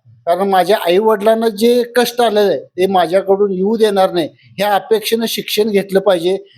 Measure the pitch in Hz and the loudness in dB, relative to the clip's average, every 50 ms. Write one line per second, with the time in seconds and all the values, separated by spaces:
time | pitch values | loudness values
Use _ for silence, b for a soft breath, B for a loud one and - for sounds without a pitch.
0 | _ - - _ _ 170 175 180 196 196 196 185 180 165 208 - - 170 175 190 | _ -20 -20 _ _ -2 -2 0 0 2 2 2 2 2 0 0 2 0 0 2
1 | 220 220 220 202 202 226 226 226 226 233 208 196 226 240 240 247 233 240 - 247 | 2 2 0 2 2 0 0 2 0 -4 -2 0 0 2 2 2 -2 0 0 -2
2 | 240 233 - - 240 226 208 208 208 196 160 127 120 - _ 180 180 190 196 180 | -2 0 0 -2 -2 0 2 2 0 0 0 -4 -6 -12 _ -2 -2 0 2 0
3 | 175 160 180 196 190 190 196 190 208 202 190 180 190 202 226 208 220 214 202 190 | 0 2 0 -2 2 0 0 0 0 -2 0 -2 -2 -2 0 0 0 0 2 2
4 | 190 180 170 175 156 - - _ _ - - - 196 208 202 190 190 - 220 208 | 0 2 0 -2 -4 -4 -8 _ _ -20 -6 -4 -2 0 0 -2 0 0 -2 -2
5 | 214 - 226 226 233 220 - 208 - - - 208 214 226 202 196 190 196 185 190 | 0 -2 -2 -2 -2 -4 -6 -8 -8 -4 -2 -2 -2 0 0 -2 -2 0 -2 0
6 | 190 208 185 175 165 180 190 196 196 b b | 2 2 0 2 0 -2 -2 -4 -6 b b